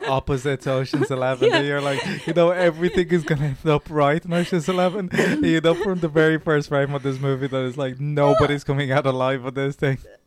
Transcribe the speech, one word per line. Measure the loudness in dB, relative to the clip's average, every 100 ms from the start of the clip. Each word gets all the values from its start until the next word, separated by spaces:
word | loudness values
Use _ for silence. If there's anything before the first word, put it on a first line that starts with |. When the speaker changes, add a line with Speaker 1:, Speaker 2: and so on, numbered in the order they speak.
Speaker 1:
<laughs> | -2
Speaker 2:
opposite | -2 0 -2 -2 -4
to | -2
Ocean's | -2 -2 -2 -2
Eleven. | 0 -2 2 2
Speaker 1:
Yeah. | 2
Speaker 2:
That | 0
you're | -2
like, | -2 -2 -4 -6 -2
you |
know, | 2 4
everything | 4 2 2 0 0 2
is | 0
gonna | 0 -2 -2
end | -2 0
up | 0 0
right | 0 2 2 0
in |
Ocean's | -2 0 -2 0
Eleven. | 0 0 0 -4
Speaker 1:
<laughs> | 0 0 2
Speaker 2:
You | 2 2
know, | 2 2
from | 0 -2
the | 0
very | 2 2 2
first | 0 0 0
frame | -2 -2 -2
of |
this | -4 -2
movie, | -2 -2 -2
that | -2
is | -4 -4
like, | -6 -6
nobody's | -4 2 4 4 2 0
coming | -2 -2 0
out | 0 2
alive | 0 0 -2 -4
of |
this | -4 -4 -2
thing. | -2 -2 -8 -20